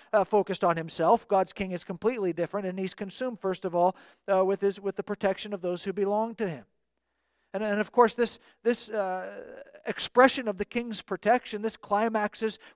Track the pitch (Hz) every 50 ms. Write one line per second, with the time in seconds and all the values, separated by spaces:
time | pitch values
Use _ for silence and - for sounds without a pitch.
0 | - - - 208 185 - - 208 185 - 185 - 196 175 165 165 160 160 - -
1 | 160 170 226 226 - - 208 190 190 - - - 196 190 180 170 - - 180 -
2 | - 226 262 233 196 180 165 165 170 151 - 208 196 185 180 190 190 185 - -
3 | 208 190 - - 254 254 233 - - 190 185 - - 180 165 175 175 185 185 -
4 | - - _ _ - - 196 185 185 185 196 185 202 202 185 196 196 202 185 -
5 | - - 208 - - 190 190 - - 214 202 185 170 180 180 175 - 196 180 202
6 | 196 196 208 214 220 233 226 - 220 185 156 123 - _ _ _ _ _ _ _
7 | _ _ _ _ _ _ _ _ _ _ - 196 220 214 202 214 208 - - 247
8 | 240 220 - - 240 - - - _ _ _ _ - 226 240 - - - 220 214
9 | 190 185 185 185 185 196 202 196 - - - - - - - - - - - -
10 | - - - 240 254 262 - 269 247 220 202 180 - - - 226 240 240 220 -
11 | - - 196 170 - 208 240 247 - - - 208 214 220 - - - - 202 202
12 | 226 233 220 214 208 208 - - 226 220 - - - - _